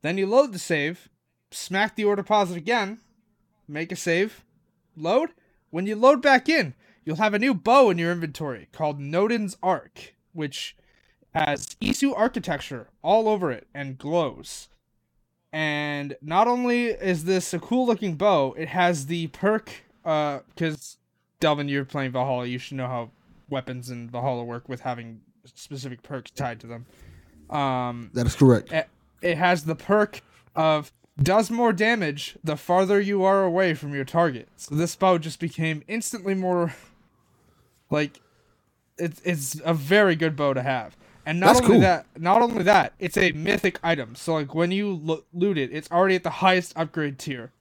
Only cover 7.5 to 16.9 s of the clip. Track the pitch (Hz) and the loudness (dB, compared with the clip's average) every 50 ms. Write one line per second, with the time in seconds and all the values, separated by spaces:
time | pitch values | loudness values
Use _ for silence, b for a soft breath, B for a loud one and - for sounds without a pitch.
7.5 | 254 165 - 220 247 277 262 214 180 170 170 170 175 175 165 151 135 - 160 143 | 0 0 2 6 6 8 8 6 4 2 0 -2 -2 -2 -6 -8 -8 -8 -8 -8
8.5 | 123 104 - _ _ - 156 151 147 143 143 139 156 175 202 220 240 233 214 190 | -8 -10 -14 _ _ -4 -4 -4 -4 -6 -8 -4 0 0 2 2 0 -2 -4 -6
9.5 | - _ - 185 185 - - - _ - - - _ _ _ _ _ 165 156 143 | -8 _ 0 0 0 0 -4 -12 _ -20 -20 -20 _ _ _ _ _ -8 -8 -8
10.5 | - - - - - _ _ _ _ _ _ _ _ _ _ _ _ 165 156 147 | -8 -10 -12 -12 -14 _ _ _ _ _ _ _ _ _ _ _ _ -2 -2 0
11.5 | 147 - - - - _ 220 - - - 269 285 254 - 214 247 - 233 - - | -2 -4 -6 -14 -12 _ -4 -4 -2 0 0 -2 0 0 0 0 0 -4 -6 -4
12.5 | 160 139 - - 139 120 104 _ _ _ - 156 196 226 220 214 214 208 185 151 | -6 -6 -6 -10 -12 -12 -14 _ _ _ 0 2 2 4 4 2 0 0 0 -4
13.5 | 120 107 - _ _ 143 139 135 131 131 - 147 160 175 160 131 - - - - | -4 -6 -10 _ _ -12 -10 -10 -10 -10 -8 -2 -2 0 0 -2 -6 -10 -18 -16
14.5 | - - - _ _ _ _ _ _ _ _ _ _ _ _ _ _ _ _ _ | -16 -18 -18 _ _ _ _ _ _ _ _ _ _ _ _ _ _ _ _ _
15.5 | - 156 156 151 147 147 147 147 147 143 143 143 139 - - 151 160 185 220 240 | -6 -4 -2 -2 -2 -2 -4 -4 -4 -6 -6 -8 -12 -12 -8 0 2 4 4 4
16.5 | 247 247 247 247 240 240 240 233 | 2 0 2 0 2 2 0 0